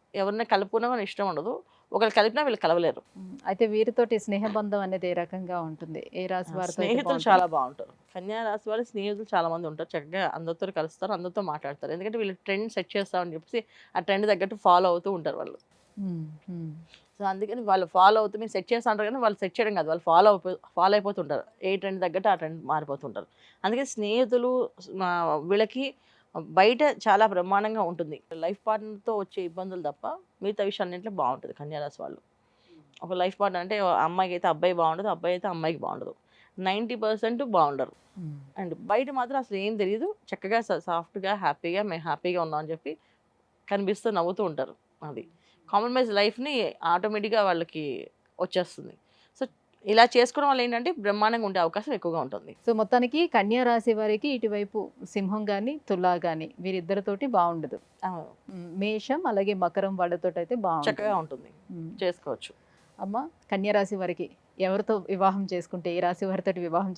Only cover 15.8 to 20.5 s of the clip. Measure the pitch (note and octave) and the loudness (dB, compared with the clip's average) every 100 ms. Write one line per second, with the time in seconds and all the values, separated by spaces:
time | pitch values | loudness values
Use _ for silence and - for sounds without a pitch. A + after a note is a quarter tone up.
15.8 | _ - F#3+ E3 D#3 D#3 - F3 D#3+ D#3 | _ -8 -6 -6 -8 -12 -12 -10 -10 -12
16.8 | E3 - _ - G3 F#3+ G#3 A#3+ G#3 F#3+ | -18 -20 _ -6 -4 -4 -6 -4 2 2
17.8 | F3 F#3 F#3+ A3 G#3+ G#3 A3 F#3 F3 A#3 | 4 8 8 8 2 -2 -6 -4 0 0
18.8 | A#3 G#3+ G#3+ C4 A3+ G3 F#3 - G#3+ G3 | 2 0 0 2 0 0 -4 -2 0 0
19.8 | D#3 E3 E3+ E3 G#3 G3 F#3 | -2 0 4 8 8 6 2